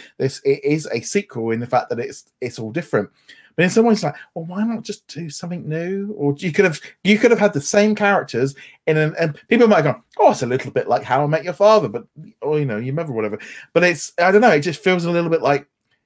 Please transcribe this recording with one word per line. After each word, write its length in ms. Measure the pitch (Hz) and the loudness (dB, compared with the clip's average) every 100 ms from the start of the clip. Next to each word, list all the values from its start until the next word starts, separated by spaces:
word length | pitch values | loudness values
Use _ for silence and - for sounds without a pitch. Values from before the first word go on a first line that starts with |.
| - - | -16 -6
This, 240 | 131 - | -6 -2
it 200 | 139 143 | -2 0
is 240 | 139 156 151 | 0 -2 -4
a 100 | 117 | -8
sequel 500 | 117 202 202 120 113 | -4 -4 -4 -6 -4
in 80 | 113 | -4
the 80 | 120 | -2
fact 220 | 123 - | -2 -2
that 100 | 117 | -4
it's, 260 | 104 - - _ | -8 -12 -20 _
it's 160 | 127 - | -12 -10
all 140 | 110 | -8
different. 380 | 147 - 120 98 _ _ - _ - | -8 -4 -4 -4 _ _ -20 _ -2
But 60 | 180 | 0
in 40 | |
some 160 | 226 233 | 4 4
ways, 160 | 214 | 2
like, 120 | 151 - - | -2 -8 -14
well, 120 | 175 165 | -14 -10
why 180 | 180 | -6
not 200 | 226 226 | -4 -6
just 240 | 226 202 - | -10 -14 -14
do 220 | 170 165 | -14 -12
something 380 | - 175 175 - | -12 -10 -10 -8
new? 460 | 156 175 196 202 - | -8 -6 -8 -8 -4
Or 160 | 143 139 | -2 -2
you 160 | 185 | -2
could 100 | 147 | 2
have, 160 | 190 147 - - | 2 0 -12 -4
you 140 | 185 208 | 2 4
could 140 | 240 | 4
have 80 | 214 | 4
had 120 | 208 | 2
the 60 | 170 | 0
same 360 | - 208 214 208 | 0 2 2 2
characters 600 | 202 190 143 - 135 139 - _ - | 2 0 -2 -2 -4 -4 -18 _ -2
in 80 | 156 | 0
an, 180 | 156 170 | 0 -2
and 180 | 165 147 - | -4 -4 0
people 180 | 240 233 | 4 6
might 140 | 190 | 4
go, 200 | 147 - _ - | 2 -2 _ 2
"Oh, 120 | 330 | 2
it's 100 | 190 | 2
a 40 | 120 | -2
little 260 | 127 117 | -4 -4
bit 160 | 127 - | -4 -2
like 160 | 123 | -2
How 180 | - 131 | 0 0
I 60 | 147 | 0
Met 160 | 160 | -2
Your 80 | 180 | -4
Father," 380 | 175 202 214 127 | 2 4 6 2
but, 160 | 101 - - 156 - | -6 -12 -20 -20 -10
or, 180 | 139 151 | -4 -2
you 60 | 139 | -2
know, 120 | 104 | -4
your 160 | 127 | -6
mother, 180 | 147 160 | -6 -6
whatever. 260 | 113 107 107 - - - | -4 -4 -6 -12 -20 -4
But 100 | 170 | 2
it's, 300 | 175 160 - - | 2 0 -4 0
I 140 | 175 | 4
don't 80 | 202 | 6
know. 120 | 240 | 6
It 100 | 160 | 4
just 200 | 175 151 | 0 -2
feels 220 | 190 185 | 0 0
a 80 | 170 | 0
little 180 | 170 170 | -2 0
bit 120 | 165 | 0
like 260 | 139 143 - _ _ _ | 2 0 -4 _ _ _